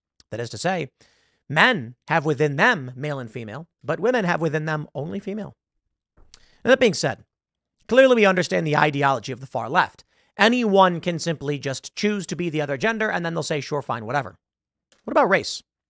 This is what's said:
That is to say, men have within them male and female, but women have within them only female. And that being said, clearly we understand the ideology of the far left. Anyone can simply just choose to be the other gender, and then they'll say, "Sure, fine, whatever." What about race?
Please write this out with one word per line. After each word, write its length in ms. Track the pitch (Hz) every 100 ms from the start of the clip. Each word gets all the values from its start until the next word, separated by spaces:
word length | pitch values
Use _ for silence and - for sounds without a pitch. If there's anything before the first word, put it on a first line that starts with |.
| _ _ -
That 120 | 107
is 80 | 120
to 80 | 107
say, 320 | 170 185 135 _ _ _ _ _ -
men 480 | 147 226 226 113 123 -
have 160 | 160 151
within 320 | 135 151 143
them 340 | 220 214 127 127
male 240 | 151 143
and 120 | 117
female, 360 | 127 113 113 165 _
but 200 | 123 165
women 240 | 202 254 180
have 160 | 160
within 240 | 160 151 156
them 220 | 151 147
only 260 | - 147 202
female. 360 | 196 208 196 - _ _ _ _ _ _ - - _ _
And 80 | -
that 80 | 262
being 140 | 254
said, 300 | 156 147 107 _ _ _ _ _ _ -
clearly 280 | 247 269 240
we 100 | 202
understand 420 | 180 170 185 160
the 100 | 147
ideology 540 | 156 139 139 131 104
of 80 | 117
the 80 | 135
far 220 | 131 113
left. 340 | 170 143 - - _ _ -
Anyone 640 | 214 247 226 196 185 175
can 180 | 180 165
simply 400 | - 160 143 147
just 360 | 139 131 - -
choose 300 | 208 208 170
to 80 | 156
be 140 | 175
the 120 | 151
other 160 | 143 143
gender, 320 | 208 226 214
and 160 | 175 170
then 80 |
they'll 100 | 165
say, 160 | 151 156
"Sure, 220 | 131 147
fine, 240 | - 165 107
whatever." 320 | 139 113 - _ _ _ _ _ _
What 80 | -
about 180 | 294 233
race? 320 | 185 110 - _ _ _